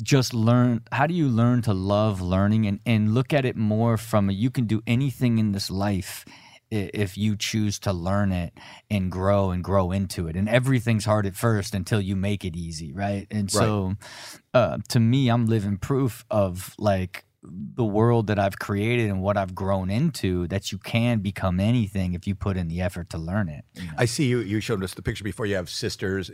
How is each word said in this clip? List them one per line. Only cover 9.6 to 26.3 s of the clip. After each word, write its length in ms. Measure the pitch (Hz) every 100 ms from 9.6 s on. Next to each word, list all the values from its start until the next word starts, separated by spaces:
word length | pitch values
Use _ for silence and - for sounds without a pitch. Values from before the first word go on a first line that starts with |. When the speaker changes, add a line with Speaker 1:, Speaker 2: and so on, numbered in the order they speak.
Speaker 1:
grow 280 | 85 98 90
into 360 | 95 95 - 82
it. 80 | 85
And 120 | 104
everything's 580 | 123 127 127 117 110 107
hard 200 | 107 98
at 100 | 90
first 380 | 120 107 95
until 260 | 101 90 107
you 140 | 95 98
make 300 | 98 101 92
it 100 | 82
easy, 380 | 85 80 80
right? 320 | 87 101 101 -
And 200 | 107 98
Speaker 2:
Right. 120 | 101
Speaker 1:
so, 300 | 107 104 92 101 - - - - _
uh, 240 | 127 95 67 -
to 100 | 120
me, 300 | 113 135 127
I'm 180 | 120 113
living 300 | 113 98 95
proof 460 | - 135 135 - -
of, 460 | 107 98 90 - -
like, 460 | 104 95 92 - - _
the 420 | - 87 208 - 110
world 420 | 101 117 117 104
that 100 | 104
I've 200 | 98 -
created 500 | - 101 110 120 107
and 120 | 95
what 160 | 95 101
I've 180 | 95 92
grown 340 | 98 98 95
into, 580 | 107 165 120 98 90 87
that 240 | 98 -
you 40 | 98
can 420 | - 117 120 117
become 420 | 98 - 95 90
anything 520 | 104 123 101 101 92
if 140 | 87 101
you 80 | 98
put 220 | 104 92
in 100 | 85
the 140 | 85
effort 280 | 92 - 82
to 60 | 85
learn 300 | 82 101 90
it, 160 | 73 - -
you 80 | 87
know? 80 | 147
Speaker 2:
I 60 |
see 220 | 120 - 135
you, 120 | 123
you 200 | 98 107
showed 240 | 101 104
us 120 | 92 -
the 60 |
picture 200 | 120 110
before. 220 | 107 - 107
You 100 | 98
have 140 | 87
sisters. 600 | - 107 - 98 98 90